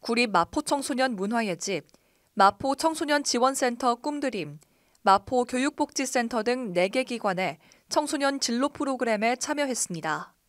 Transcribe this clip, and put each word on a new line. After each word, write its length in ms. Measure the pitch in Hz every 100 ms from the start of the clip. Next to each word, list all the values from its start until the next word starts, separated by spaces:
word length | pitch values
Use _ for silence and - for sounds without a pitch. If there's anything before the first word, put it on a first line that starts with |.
구립 280 | - 233 240
마포 320 | 185 170 302
청소년 540 | - 285 269 254 262 202
문화의 420 | 202 233 214 170
집, 300 | - 170 - _ _ _ _ -
마포 400 | 196 208 269 269
청소년 480 | 320 320 302 294
지원센터 720 | 285 240 262 269 254 240 254 240
꿈드림, 640 | 302 294 277 214 147 151 _ _ _ _
마포 420 | 196 196 196 254 240
교육복지센터 1000 | 254 277 294 294 - 262 254 233 240
등 300 | 214 254 233
네 160 | 175 190
개 140 | 254
기관의 540 | 254 233 208 180 180 - _ _ -
청소년 500 | 320 294 302 277 277
진로 300 | - 233 285
프로그램에 680 | - 277 262 233 208 226 254
참여했습니다. 1000 | - 294 285 233 - 170 156 151 - _